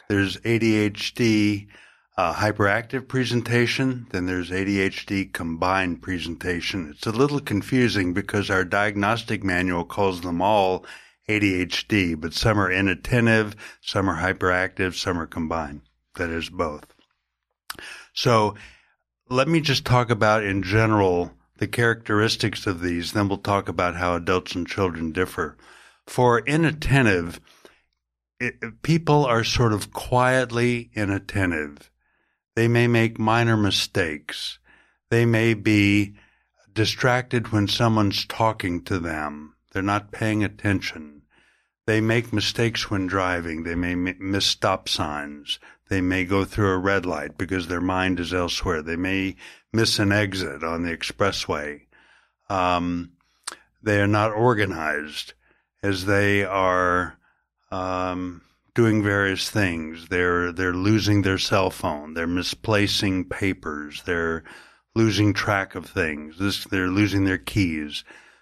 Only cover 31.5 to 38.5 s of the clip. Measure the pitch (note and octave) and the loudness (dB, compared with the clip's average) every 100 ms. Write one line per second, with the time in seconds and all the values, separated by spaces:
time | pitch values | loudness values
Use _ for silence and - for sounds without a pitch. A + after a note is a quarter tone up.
31.5 | D#2+ D2 D2 - _ _ _ _ _ _ | -2 -6 -10 -20 _ _ _ _ _ _
32.5 | A2+ A#2 A#2 A#2+ A#2 A2+ A2+ A2 A2+ A#2 | 0 4 4 4 4 2 0 2 2 4
33.5 | A2+ G2+ - - - E2 D2+ - - - | 4 2 0 -2 -2 -2 -4 -10 -12 -12
34.5 | - _ _ _ _ _ A#2 A#2+ A2+ A#2 | -12 _ _ _ _ _ 2 4 4 2
35.5 | A2 A2 G#2 G2+ G2+ G2+ - _ _ _ | 2 4 4 6 4 0 -6 _ _ _
36.5 | _ _ G#2 G#2 - B2+ B2 B2 B2 A2+ | _ _ -2 -2 0 2 2 0 -4 0
37.5 | G#2+ G2+ - A#2 G#2+ G2+ G2 - - A2+ | 0 0 2 2 4 2 0 -6 -2 0